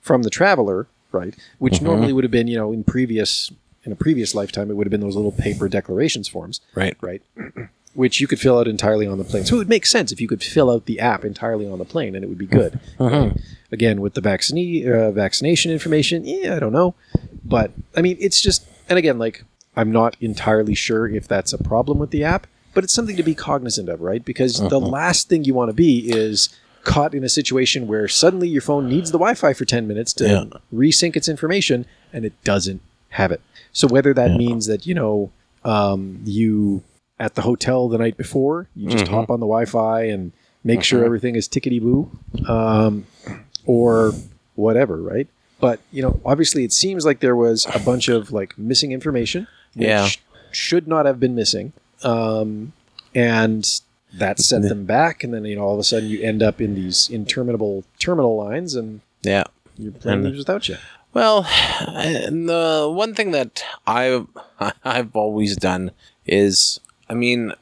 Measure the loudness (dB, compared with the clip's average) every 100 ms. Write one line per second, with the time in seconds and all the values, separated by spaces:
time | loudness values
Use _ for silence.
0 | 2 0 2 2 2 4 2 -2 -6 _
1 | _ -6 -6 -12 -20 _ 0 2 2 2
2 | 2 2 2 0 0 -2 -2 -2 -2 0
3 | 0 0 0 -2 -6 -12 _ _ -12 -4
4 | 0 0 0 -4 -4 -6 -4 -2 -2 -2
5 | -2 -2 -2 -2 -2 -2 -2 -2 -2 -2
6 | 0 -2 -8 -12 -12 -14 _ -4 -4 -4
7 | -10 -12 _ -16 -14 -14 -16 _ _ 0
8 | 0 2 -2 2 4 4 2 0 2 2
9 | 0 -4 -4 -2 0 0 2 2 2 2
10 | 0 -4 -4 -4 0 2 4 2 -2 -2
11 | 0 -2 -6 -6 -4 -4 -4 -8 -6 -6
12 | -6 -8 -10 -10 2 4 4 -4 -14 -2
13 | 2 4 2 0 -8 -18 _ 0 2 2
14 | -2 -2 -2 -2 -2 -2 -2 -2 2 2
15 | 2 2 -2 0 0 2 0 -2 0 0
16 | 2 -2 -4 -6 -4 -2 0 2 0 -2
17 | _ -6 -6 -16 -2 0 0 -6 -8 0
18 | 0 0 0 2 2 0 -4 -20 0 2
19 | 2 2 -2 -6 -20 _ _ -2 2 4
20 | 4 0 -6 -2 2 2 2 -2 0 0
21 | 0 -4 -2 -2 -2 -4 0 0 0 0
22 | -2 -2 0 -2 -4 _ _ -2 0 -2
23 | -2 0 0 -2 -2 -2 -2 -6 -4 -4
24 | -2 -4 -4 0 0 2 2 2 2 0
25 | 0 0 2 2 4 2 2 4 4 4
26 | 2 0 0 0 -2 -4 _ _ 0 2
27 | 2 -2 -2 -2 0 2 2 0 -2 -2
28 | 0 4 4 4 0 0 0 0 2 0
29 | 0 0 2 2 0 0 -2 -2 -2 -4
30 | -4 0 2 2 0 -14 _ 2 4 4
31 | 2 0 -4 -4 0 0 2 0 -2 _
32 | _ -8 -8 -6 0 0 0 -8 _ _
33 | _ -2 0 -2 _ -20 _ 2 4 6
34 | 6 4 4 4 2 0 -2 -2 -2 -2
35 | 0 0 -2 _ _ _ 0 2 2 0
36 | -4 -10 -6 0 2 2 0 -2 -6 _
37 | _ _ -6 -2 -2 0 0 2 2 2
38 | 0 -2 -4 0 0 -2 -6 -10 -2 0
39 | 2 0 0 -2 0 0 0 0 0 0
40 | 0 -4 -8 _ _ _ 0 2 4 4
41 | 4 2 -2 -2 -2 -4 -2 0 0 0
42 | -4 -10 -12 -8 -2 0 2 2 2 0
43 | -8 _ -16 -16 -16 -10 0 2 4 4
44 | 2 0 -12 -20 _ -2 2 2 2 -2
45 | -4 -4 -6 _ _ _ 0 0 _ -4
46 | -2 -2 0 2 2 0 0 0 0 0
47 | 0 2 2 4 4 2 0 0 0 0
48 | 2 0 0 -6 -6 -8 0 2 2 -2
49 | -2 -2 -2 -4 -8 _ _ -2 2 4
50 | 2 -2 _ -20 -14 -8 0 0 2 2
51 | 2 2 0 0 -2 -2 -6 -14 _ _
52 | -2 0 0 -2 -4 -6 -12 -16 _ -20
53 | _ 0 2 4 2 0 -2 -6 _ _
54 | _ -6 -4 0 0 2 0 -2 0 2
55 | 2 -2 -8 -8 -8 -4 -2 0 0 0
56 | -2 -4 -2 2 0 0 -4 -2 -2 0
57 | 0 -2 -6 -4 -2 -2 -2 -4 -10 _
58 | -2 2 2 0 -4 -6 -6 -8 -10 -14
59 | _ _ 0 0 0 _ _ -14 -14 -8
60 | -2 0 -2 -4 -4 -4 -4 -10 -14 -20
61 | _ 0 4 4 2 0 0 -4 -6 -4
62 | -4 -2 -4 -4 -2 0 2 0 0 -2
63 | -4 -2 -2 -2 -2 -6 -12 -8 -2 0
64 | 2 0 -4 -16 -20 _ -8 -6 -4 -2
65 | -2 -2 -2 0 0 0 -2 -2 -6 -12
66 | _ _ 0 4 4 4 0 -2 _ _
67 | _ -2 0 0 -4 -8